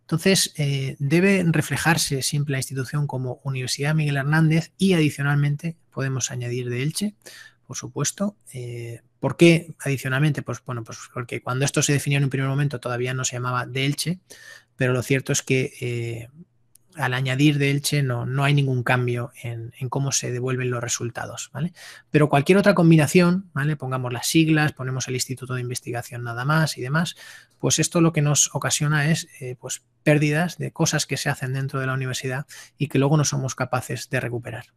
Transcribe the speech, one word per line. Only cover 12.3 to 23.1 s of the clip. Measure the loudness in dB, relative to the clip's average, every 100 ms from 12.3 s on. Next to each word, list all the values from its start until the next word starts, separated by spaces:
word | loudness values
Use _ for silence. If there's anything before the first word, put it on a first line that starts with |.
primer | 0 -2
momento | 0 -2 -2
todavía | -6 -4 -4
no | -2
se | -4 -4
llamaba | -4 -4
de | -4 -2 -2
Elche, | -2 -4 -4 _ -20 -20 -20 _ _
pero | 2
lo | 2
cierto | 2 0 2
es | -4
que, | 0 0 0 -6
eh, | -6 -6 -6 -8 -12 -20 -20 _ _ _ _ -6
al | -2
añadir | -2 -2 2 4 4
de | 0
Elche | 0 0 -2
no, | 0 -2 -4
no | 0
hay | 2
ningún | 2 2 0
cambio | 2 2 2 -2 -6 -10
en, | -12 -10 -12 -10
en | -6
cómo | -2 -2
se | -2 -4
devuelven | -4 -2 -2 -2
los | -4
resultados, | -4 -6 -6 -8 -10 -12 -12
¿vale? | -6 -6 -8 -20 -20 _
Pero | 2 4
cualquier | 2 4 4
otra | 6
combinación, | 6 8 8 6